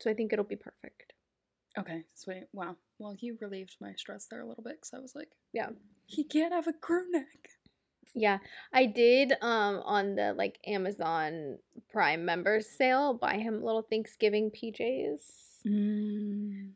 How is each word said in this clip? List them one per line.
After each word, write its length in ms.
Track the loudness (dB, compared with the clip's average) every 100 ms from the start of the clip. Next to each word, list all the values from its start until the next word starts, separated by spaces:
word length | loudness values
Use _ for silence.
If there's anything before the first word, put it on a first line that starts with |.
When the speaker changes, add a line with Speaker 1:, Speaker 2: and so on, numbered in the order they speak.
Speaker 1:
So 100 | -4
I 40 |
think 180 | -2 -2
it'll 120 | -2
be 120 | -2 -6
perfect. 560 | -12 _ -20 _ -20 _ _ _ _ _ _ -12
Speaker 2:
Okay, 260 | -8 -10 -12
sweet. 300 | -16 -12 -12 -12
Wow. 240 | -10 -10 -10 _ _
Well, 160 | -14 -10
you 160 | -10 -10
relieved 360 | -10 -10 -12 -14
my 120 | -16
stress 320 | -14 -14 -12 -12
there 140 | -12
a 60 | -12
little 180 | -12
bit, 160 | -12 -14
'cause 120 | -14
I 60 | -14
was 160 | -14
like, 160 | -14 -16 _ _
Speaker 1:
Yeah. 180 | -8 -8 -10 -20 _ _
Speaker 2:
"He 180 | -6
can't 280 | -2 0 2
have 140 | 0 -2
a 60 |
crew 360 | -6 -2 -2 0
neck." 400 | -2 -4 _ -20 _ _ _ _ _ _
Speaker 1:
Yeah. 240 | 0 2 2 -4 -20 0
I 140 | 4 6
did, 460 | 8 8 8 6 4
um, 380 | 2 2 2 0
on 300 | 0 0 2 0
the, 160 | 0
like, 260 | 0 -2 -2 -4
Amazon 920 | -2 -2 -2 -2 0 -2 -4 -8 -10 _ -20 _
Prime 360 | 2 4 4
members 440 | 0 0 2 2 0
sale, 460 | 2 4 4 4
buy 240 | 2 0 0
him 240 | -2 -4
little 200 | -2 -2
Thanksgiving 680 | 0 -4 -4 2 2 4 0
P 220 | -4 -10
Js. 880 | -4 -2 -2 -2 -4 -10 -20 -20 -8
Speaker 2:
Mm. 1080 | -2 0 2 0 -2 -4 -4 -4 -6 -8 -12